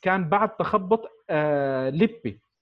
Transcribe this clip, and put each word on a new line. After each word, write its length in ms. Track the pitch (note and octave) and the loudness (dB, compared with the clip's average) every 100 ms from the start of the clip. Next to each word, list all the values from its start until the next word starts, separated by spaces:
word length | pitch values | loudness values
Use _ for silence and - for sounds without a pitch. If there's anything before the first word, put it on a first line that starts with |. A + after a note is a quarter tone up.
كان 280 | F#3 F#3+ E3 | -2 0 2
بعد 260 | G3+ G#3+ - | 0 0 -2
تخبط، 540 | E3+ G#3+ F#3 A3 - _ - | -2 -2 0 -2 -2 _ -4
آه، 600 | D#3 D3+ D3 C#3 C3 C3 | 0 2 0 0 -2 -2
ليبي. 520 | D3+ A3+ A3+ A2+ G2+ _ _ | 0 0 0 -10 -10 _ _